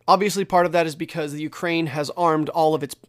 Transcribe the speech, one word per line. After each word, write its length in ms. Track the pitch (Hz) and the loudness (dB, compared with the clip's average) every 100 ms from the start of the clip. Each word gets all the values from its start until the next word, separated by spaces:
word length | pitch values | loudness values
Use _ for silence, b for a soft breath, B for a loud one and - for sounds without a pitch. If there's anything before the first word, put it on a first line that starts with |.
| - | 2
obviously 360 | 185 202 185 | 4 2 -2
part 220 | 185 180 175 | 0 2 4
of 60 | |
that 140 | 170 165 | 2 0
is 100 | 143 | -4
because 360 | 165 170 147 | -8 -6 -6
the 80 | 147 | -6
Ukraine 460 | 156 - 175 165 160 | -10 -6 -2 0 -2
has 240 | 151 143 | -4 -6
armed 380 | - 170 156 151 | 0 2 2 0
all 260 | 170 156 | 0 2
of 80 | 156 | 2
its, 140 | 139 - | -4 -12